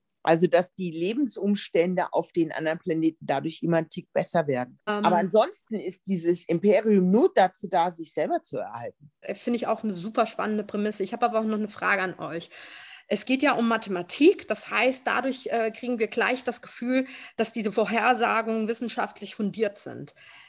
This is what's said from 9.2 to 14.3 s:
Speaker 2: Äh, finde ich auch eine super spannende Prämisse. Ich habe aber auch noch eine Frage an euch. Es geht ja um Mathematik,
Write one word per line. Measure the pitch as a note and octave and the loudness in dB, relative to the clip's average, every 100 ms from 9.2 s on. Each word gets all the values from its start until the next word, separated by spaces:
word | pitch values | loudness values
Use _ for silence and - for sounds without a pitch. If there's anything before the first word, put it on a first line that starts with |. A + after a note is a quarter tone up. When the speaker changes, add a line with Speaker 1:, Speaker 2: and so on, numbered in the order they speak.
Speaker 2:
Äh, | - G3 | -10 -6
finde | - A#3+ | -2 -2
ich | B3 | -2
auch | A3 | -2
eine | A3 | -4
super | F3+ F#3 A3 G#3+ | -6 -4 0 0
spannende | - G3 G#3+ | -2 -4 -4
Prämisse. | G#3 G#3 G#3 G#3 | -4 -4 -4 -4
Ich | F#3 | -6
habe | A3+ A#3+ | 0 0
aber | A3 | 0
auch | A3 | 0
noch | G#3+ | -2
eine | G#3 | -4
Frage | - F#3 G3 | -4 0 0
an | F#3+ - | 0 -4
euch. | D#3 E3 - - - - - - - | -8 -8 -10 -16 -18 -18 -18 -20 -4
Es | G#3 - | -2 0
geht | C4 | 2
ja | C#4+ | 4
um | B3 A#3 | 4 2
Mathematik, | A3+ G#3+ F3+ F3 - D4+ | 0 -2 -4 -4 6 6